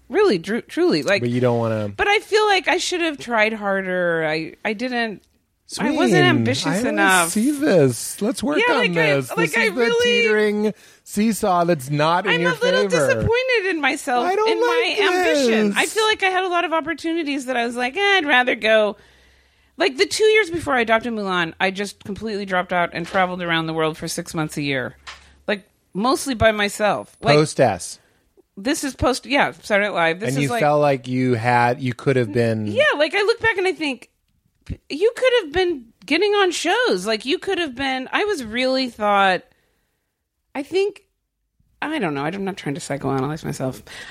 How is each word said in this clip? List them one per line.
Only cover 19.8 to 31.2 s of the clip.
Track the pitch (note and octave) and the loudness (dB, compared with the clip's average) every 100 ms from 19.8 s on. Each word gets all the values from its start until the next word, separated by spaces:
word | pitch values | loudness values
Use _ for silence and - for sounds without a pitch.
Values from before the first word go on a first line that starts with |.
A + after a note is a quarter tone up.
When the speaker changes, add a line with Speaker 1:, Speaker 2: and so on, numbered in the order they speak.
| E4 C4 | -2 0
Speaker 1:
the | G4 | -2
two | - | 2
years | G#4+ G#4+ F#4 | 4 4 2
before | E4+ D4 | -2 -2
I | C4 | 0
adopted | A3+ A3+ A#3 | 2 0 0
Mulan, | A3+ G3 F3+ E3 - | -4 -2 -2 -2 -2
I | F#3+ | -4
just | F#3+ G3+ - | -2 -8 -10
completely | - G3 A3 G3+ G3+ | -12 -10 -8 -8 -4
dropped | F#3 F#3 | -2 -2
out | F3+ E3+ | -2 -2
and | - | -4
traveled | E3+ G3 F3+ F3+ | -4 0 0 -2
around | F3 E3 D#3+ | -2 -2 -2
the | |
world | D#3+ D#3 D#3+ | -2 -2 -2
for | E3 | -8
six | - E3+ | -8 -8
months | E3 D3+ - | -6 -4 -4
a | |
year. | C#3+ C3+ A#2+ - - - - _ - | -4 -4 -4 -10 -20 -20 -20 _ -6
Like, | G#3 - _ _ | -6 -6 _ _
mostly | F3+ A#3+ D#4 - | -2 0 0 -2
by | A#3 A3 | 2 2
myself. | G#3+ G3+ - G#3 D3+ G2+ _ | 2 -2 0 0 0 -6 _
Like, | - | 2
Speaker 2:
Post | D3 D#3 - | 4 4 2
S. | B2+ F#2 - - _ _ _ _ _ - | 2 2 -8 -16 _ _ _ _ _ -8
Speaker 1:
this | G3+ D#4 | -4 -2
is | C#4+ | -4
post, | B3 A3+ - G#3+ | -2 0 -2 -2
yeah, | C#4 E3 | 0 0
Saturday | - - G#3 G#3 | -2 -2 0 0
Night | F#3 | 0
Live. | E3 E3+ | 0 0
This | G#3+ | -2
Speaker 2:
And | C#3 | -2
Speaker 1:
is | |
Speaker 2:
you | C#3+ | -2
Speaker 1:
like | A#3+ | 0
Speaker 2:
felt | D3+ D3 | 2 2
like | D3 C#3 B2+ | 2 0 -2
you | B2+ | -2